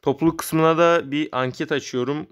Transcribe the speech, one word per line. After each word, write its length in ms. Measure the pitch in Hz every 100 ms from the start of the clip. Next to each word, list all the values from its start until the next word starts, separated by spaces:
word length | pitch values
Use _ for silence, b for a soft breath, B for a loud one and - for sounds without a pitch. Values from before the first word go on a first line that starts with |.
Topluluk 360 | - 135 165 165
kısmına 400 | - 160 160 160
da 320 | 170 170 139
bir 180 | 143 151
anket 400 | 127 127 123 151
açıyorum. 540 | 143 - 127 123 147 -